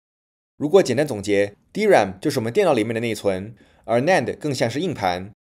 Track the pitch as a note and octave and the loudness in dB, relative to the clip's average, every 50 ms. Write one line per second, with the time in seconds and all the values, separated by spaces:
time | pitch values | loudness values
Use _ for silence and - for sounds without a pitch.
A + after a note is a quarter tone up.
0 | _ _ _ _ _ _ _ _ _ _ _ - C3+ D3+ F3+ G3 E3+ C3 A2+ C3 | _ _ _ _ _ _ _ _ _ _ _ -6 0 4 4 4 4 4 2 0
1 | D#3 C#3 A#2 G2+ G2 G#2 G2+ G2 G2+ G2+ - _ _ _ - F#3+ A3 G3+ F3 B2 | -2 -2 -4 -6 -2 0 2 2 2 0 -4 _ _ _ -6 -2 2 4 6 4
2 | G#2 F#2+ F#2 - - D#3 - B2 A2 A#2 B2 G#3 G3+ E3+ C#3 A2+ G#2 A#2 A2+ A2+ | 4 2 -2 -6 -4 -4 -2 -2 -4 -2 0 0 2 2 2 2 0 -2 -4 -4
3 | A#2+ A#2 G#2+ - - G2+ F#2+ F#2 G2 A2 A#2+ - _ _ _ _ _ - A2+ A#2+ | -4 -4 -4 -4 -2 -2 -2 -2 -6 -12 -16 -20 _ _ _ _ _ -2 -2 0
4 | C3+ F3 F#3+ D#3 A#2+ G#2 - - - D3 C3 - C3+ A#2 - C#3 F#3 F3 B2 - | 2 2 2 0 0 -2 -6 -6 -6 -6 -4 -2 -2 -2 -2 -4 -6 -6 -4 -2
5 | G2+ F2+ F2+ F2+ F#2+ A2 - _ | -2 -2 -2 -4 -8 -12 -18 _